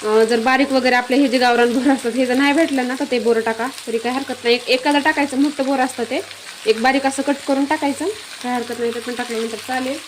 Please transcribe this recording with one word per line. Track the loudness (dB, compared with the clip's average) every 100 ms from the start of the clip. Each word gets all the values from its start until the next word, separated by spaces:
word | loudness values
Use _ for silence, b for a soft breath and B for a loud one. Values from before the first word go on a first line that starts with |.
अ, | 2 4
जर | 4 4
बारीक | 2 2 2
वगैरे | 2 2 2
आपले | 2 2
हे | 4
जे | 4
गावरान | 4 4 4
बोरं | 4 2
असतात | 2 0
हे | -2 0
जर |
नाही | 2 2
भेटलं | 4 2 0 -2
ना | -4
तर | -2
ते | 0
बोरं | 2 2
टाका, | 0 -2 -4 -8 -6
तरी | -4
काही | -2 -4
हरकत | -6 -6
नाही. | 0 0
एक, | 2
एखादं | 0 2 2
टाकायचं | 2 0 0 2
मोठं | 0 2 -2
बोरं | 0 0
असतं | -2
ते, | -4 -4 -6 -14 -18 -8 0
एक | 2
बारीक | 4 2 0
असं | -2
कट | -2 -2 0
करून | 0 0
टाकायचं, | 0 -2 -2 -4 -6 -12 -10
काही | -6 -4
हरकत | -4 -4
नाही, | -4 -4
ते |
पण | -8 -8
टाकल्यानंतर | -6 -4 -4 -6 -6
चालेल. | -4 -4 -6